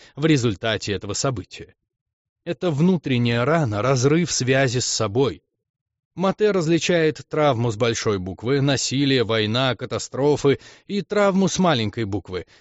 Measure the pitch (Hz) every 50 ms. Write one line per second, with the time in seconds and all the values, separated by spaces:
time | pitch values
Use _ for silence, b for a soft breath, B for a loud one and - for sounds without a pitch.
0 | B B B - 143 165 156 135 113 123 98 - - 113 110 98 - 107 98 92
1 | - 101 101 - - 139 127 98 85 - - - 85 - _ _ _ _ _ _
2 | _ _ _ _ _ _ _ _ _ 170 170 - - 180 151 131 160 185 190 151
3 | - 147 131 120 120 120 117 117 120 139 160 165 151 113 104 101 107 131 139 127
4 | 120 143 151 170 175 - - - 127 123 131 131 139 127 113 127 - - - -
5 | 113 107 101 127 135 117 80 - - _ _ _ _ _ _ _ _ _ _ _
6 | _ _ _ 160 180 190 185 - 214 208 196 190 160 156 170 160 - - 180 170
7 | 160 156 143 - - - - 151 151 147 127 113 120 120 107 104 123 117 117 -
8 | - 117 104 95 90 95 90 - - 117 139 139 135 143 139 123 - - 123 135
9 | 143 139 135 127 113 101 113 110 107 104 110 123 135 131 117 - 127 110 120 107
10 | - - - 120 139 147 147 123 - 143 131 B B B B B B - 202 202
11 | 175 - 208 208 202 196 180 190 190 175 - - 190 175 151 120 110 104 - 120
12 | 113 98 101 101 - - 92 90 82 b b b